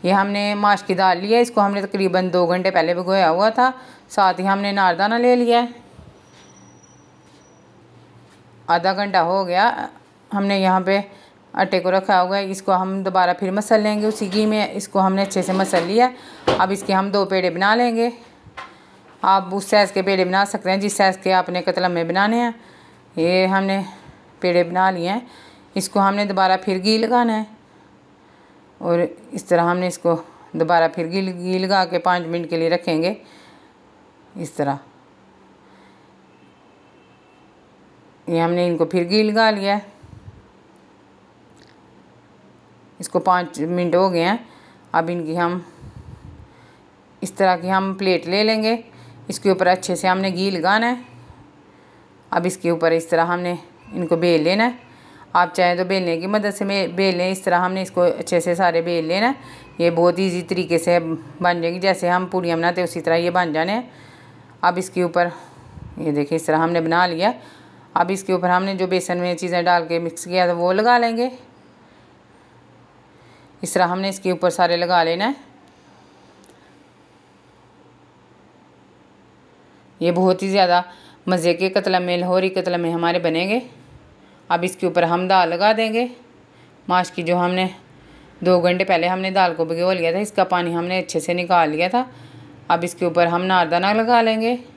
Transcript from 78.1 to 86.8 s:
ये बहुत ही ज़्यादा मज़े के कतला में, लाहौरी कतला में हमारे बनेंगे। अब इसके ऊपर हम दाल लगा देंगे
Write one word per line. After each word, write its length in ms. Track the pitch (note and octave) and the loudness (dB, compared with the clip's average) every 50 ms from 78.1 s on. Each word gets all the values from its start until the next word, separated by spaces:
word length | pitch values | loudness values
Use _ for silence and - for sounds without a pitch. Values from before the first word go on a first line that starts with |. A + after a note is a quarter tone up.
| _ _ _ _ _ _ _ _ _ _ _ _ _ _ _ _ _ _ _ _ _ _ _ _ _ _ _ _ _ _ _ _ _ - _ _ _ _ | _ _ _ _ _ _ _ _ _ _ _ _ _ _ _ _ _ _ _ _ _ _ _ _ _ _ _ _ _ _ _ _ _ -20 _ _ _ _
ये 120 | D#3+ F3 | 0 0
बहुत 300 | F3 F3 F#3 F#3 - F#3 | 2 4 4 2 2 2
ही 60 | G3 F#3+ | -2 0
ज़्यादा 340 | F#3+ G3+ F#3 F3 F3 F3 F3+ - - - - - - - _ | 2 2 4 4 4 2 0 -2 -16 -20 -20 -20 -20 -10 _
मज़े 280 | F#3 F#3 F3 D#3+ F3 E3+ | -2 -2 0 2 0 0
के 140 | E3+ F#3 F#3+ | 2 -2 0
कतला 300 | F#3+ G#3 F#3+ G#3 F#3 F3+ | 0 0 0 0 0 0
में, 160 | F3+ F3+ F3 F3 | 0 0 -2 -2
लाहौरी 300 | F3+ F3+ F3+ F#3 F#3 F#3+ | 0 0 0 0 0 0
कतला 280 | F#3 F#3+ E3+ F3+ F3+ F3 | -2 -2 -4 -2 -4 -2
में 120 | F3 E3 | -2 -2
हमारे 260 | E3+ E3+ E3+ E3+ F3 F3+ | -2 -2 -2 0 -2 0
बनेंगे। 420 | E3+ E3+ D#3+ E3 F3+ F#3+ G#3+ B3 C4 - - - - - - - - - - _ - - - - - - | -2 0 -2 0 -2 -2 -2 -4 -4 -8 -20 -20 -20 -20 -20 -20 -20 -20 -20 _ -20 -20 -20 -20 -4 -4
अब 140 | F3 F3 F3 | -2 -2 -2
इसके 220 | F#3 F#3 - - | -4 -4 -4 -4
ऊपर 180 | F3 E3 F3+ E3+ | -2 0 2 2
हम 220 | E3 F3 F3+ F#3 F#3 | 2 0 0 2 2
दाल 200 | G3 F#3 F3 E3 | 4 4 4 2
लगा 240 | E3+ E3+ G3 G#3+ | 0 2 2 2
देंगे 360 | A3 A3 A3+ A3 G#3+ A#3 B3 B3 B3 - - - - - - _ _ - - - - - | 2 2 0 -2 -2 -2 -4 -4 -6 -16 -20 -20 -20 -20 -20 _ _ -20 -20 -20 -20 -18